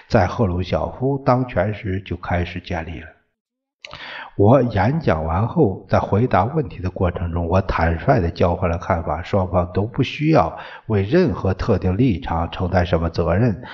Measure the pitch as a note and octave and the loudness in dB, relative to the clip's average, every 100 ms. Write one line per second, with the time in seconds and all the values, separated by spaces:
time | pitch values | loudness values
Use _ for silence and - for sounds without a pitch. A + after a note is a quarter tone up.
0 | - A#2+ G2+ - G#2 F2 F#2 E2 D#2 - | 0 2 2 0 0 0 -2 -2 -2 -2
1 | C3 C#3 C3+ B2 B2+ - G2 G#2+ G#2+ F#2+ | -2 0 2 2 2 0 -2 -2 -4 -4
2 | - F2 - F2+ F2 F2+ - F2 E2 D2 | -6 -8 -4 -2 -2 -6 -8 -8 -8 -10
3 | D#2 - _ _ _ _ _ _ - - | -14 -20 _ _ _ _ _ _ -20 -16
4 | - - - - G2+ C3+ B2 G2 G2 D#3 | -14 -14 -6 4 6 6 4 2 0 0
5 | D3+ D#2+ D#2+ E2+ A#2 F3 B2+ F2+ - G2+ | 0 0 0 0 0 2 2 0 -2 0
6 | - G2+ B2 F#2 F2+ D#3+ A2 - F2+ - | 2 2 2 2 2 0 -4 -6 -6 -2
7 | F2+ - E2+ E2+ E2+ F#2+ G2 - E2+ E2 | -2 0 -4 -4 0 0 0 0 0 0
8 | - C#3 E2+ - F#2 E2+ F2 E2 - F2 | 2 2 2 2 0 2 -2 -2 -2 -2
9 | E2 D#2 F2+ G#2 F2+ F#2 F2 - G#2+ - | -2 -6 -2 -2 0 0 0 -2 -2 -2
10 | C3+ - D3+ D#3 - - - - - G#2+ | -2 0 2 4 2 -2 -14 -12 -2 0
11 | G2 D#3+ E3+ F2+ F#2+ F#2 - F#2+ F#2 F#2+ | 2 2 2 0 -2 -2 0 0 2 2
12 | B2+ F2+ - E2 E2+ - F2+ F2+ E2+ E2+ | 2 2 -2 -2 -4 -4 0 2 2 0
13 | E2+ - E2+ F2+ B2 F#2 - | 0 0 0 2 2 0 -8